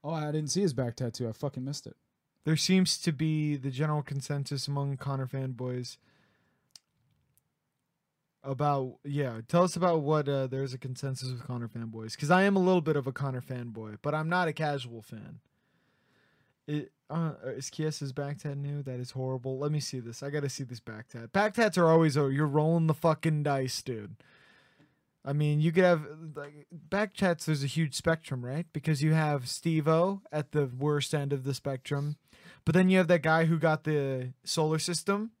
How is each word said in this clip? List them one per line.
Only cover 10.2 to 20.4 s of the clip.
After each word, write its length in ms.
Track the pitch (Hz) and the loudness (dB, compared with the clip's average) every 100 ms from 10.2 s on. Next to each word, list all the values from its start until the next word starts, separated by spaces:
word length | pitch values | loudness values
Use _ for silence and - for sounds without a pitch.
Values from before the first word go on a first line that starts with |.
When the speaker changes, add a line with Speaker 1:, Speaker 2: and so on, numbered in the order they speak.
| 139 | 2
Speaker 2:
uh, 180 | 139 135 | -2 -2
there's 260 | 135 135 | -4 -6
a 40 | 127 | -6
consensus 520 | 131 127 139 131 127 | -10 -6 -6 -6 -6
with 120 | 123 | -8
Connor 240 | 120 123 117 | -8 -8 -8
fanboys. 500 | 117 113 110 110 - | -8 -10 -10 -12 -8
'Cause 140 | 147 | 2
I 120 | 180 | 4
am 120 | 196 196 | 6 4
a 40 | |
little 200 | 180 180 | 4 4
bit 140 | 151 147 | 2 0
of 100 | 131 | -2
a 40 | |
Connor 300 | 131 143 127 | -4 -4 -4
fanboy, 560 | - 127 120 113 110 107 | -8 -10 -8 -10 -12 -8
but 140 | 147 156 | -4 -2
I'm 140 | 156 | 0
not 180 | 180 175 | 0 0
a 60 | |
casual 480 | 170 156 143 120 117 | 0 -2 -2 -6 -14
fan. 400 | 107 110 101 - _ _ _ _ _ _ _ _ _ _ _ _ - | -16 -16 -16 -18 _ _ _ _ _ _ _ _ _ _ _ _ -6
It, 280 | 151 - _ _ | -6 -6 _ _
uh, 240 | 160 165 - 127 | -4 -4 -4 -8
is 220 | 131 139 | -8 -10
Chiesa's 440 | - 156 147 139 | -4 -4 -4 -8
back 240 | 131 143 143 | -6 -8 -6
tat 200 | 151 143 | -8 -6
new? 240 | 143 143 | -6 -6
That 160 | 135 123 | -6 -8
is 120 | 123 | -8
horrible. 460 | 135 131 131 131 131 | -6 -4 -4 -6 -4
Let 120 | 147 | -2
me 60 | 151 | -2
see 180 | - 131 | -4 -8
this. 240 | 117 113 | -10 -10
I 60 | 139 | -6
gotta 200 | 147 | -4